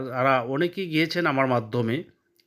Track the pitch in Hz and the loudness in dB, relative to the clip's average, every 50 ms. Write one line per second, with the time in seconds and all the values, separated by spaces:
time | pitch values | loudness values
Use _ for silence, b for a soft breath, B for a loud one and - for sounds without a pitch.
0 | 131 123 127 127 131 135 135 127 117 127 135 147 175 175 175 196 190 170 156 156 | -4 -4 -2 0 2 4 4 2 0 0 -2 0 -2 -2 -2 -6 -6 -2 0 0
1 | 165 160 165 175 170 156 139 135 135 127 123 120 113 110 113 123 113 113 120 160 | 0 0 0 -2 0 0 2 2 2 2 2 0 0 -2 -2 -2 0 0 -2 -4
2 | - - _ _ _ _ _ _ _ | -6 -10 _ _ _ _ _ _ _